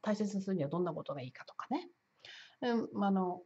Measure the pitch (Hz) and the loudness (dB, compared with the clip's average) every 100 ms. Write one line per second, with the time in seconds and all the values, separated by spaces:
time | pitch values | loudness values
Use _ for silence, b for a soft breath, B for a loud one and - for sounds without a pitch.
0 | 214 214 208 196 190 185 143 170 180 160 | 0 2 2 0 0 0 2 2 0 0
1 | - 143 127 - - - - 285 359 _ | -4 -6 -6 -10 -16 -10 -2 -2 -4 _
2 | _ _ B B B B 247 233 - - | _ _ B B B B 0 2 0 2
3 | 202 190 185 180 | 4 4 2 -2